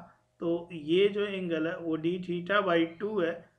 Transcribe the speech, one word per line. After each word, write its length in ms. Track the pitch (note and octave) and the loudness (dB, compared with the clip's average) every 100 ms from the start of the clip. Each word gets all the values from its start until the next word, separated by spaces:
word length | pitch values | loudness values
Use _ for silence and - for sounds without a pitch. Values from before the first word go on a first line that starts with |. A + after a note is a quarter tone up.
| - _ _ - | -10 _ _ -6
तो 280 | E3+ E3+ E3+ | -2 -2 -4
ये 340 | E3+ D3 F3 G3+ | -8 2 4 4
जो 160 | G3+ G#3 | 2 -4
angle 420 | F#3+ F3+ D#3+ D#3+ | -4 -2 -2 -2
है 100 | F#3 | -4
वो 200 | E3 D#3+ | -2 -2
d 160 | E3 F#3 | 0 -2
theta 400 | F3+ F3 F3 G#3 | -4 -4 0 2
by 160 | F#3+ E3+ E3 - | 4 4 2 -2
two 200 | G#3 G#3+ | -4 0
है 140 | E3 E3+ - | 0 -2 -10